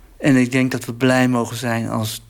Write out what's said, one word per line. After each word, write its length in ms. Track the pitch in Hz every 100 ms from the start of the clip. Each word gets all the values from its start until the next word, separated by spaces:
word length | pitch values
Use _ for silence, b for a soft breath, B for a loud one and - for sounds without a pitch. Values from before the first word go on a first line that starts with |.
| b b
En 180 | 151 131
ik 160 | 123
denk 200 | 131 127
dat 140 | 127 -
we 80 |
blij 340 | 117 127 127 127
mogen 300 | 123 113 117
zijn 320 | 123 113 107
als 320 | 117 110 - -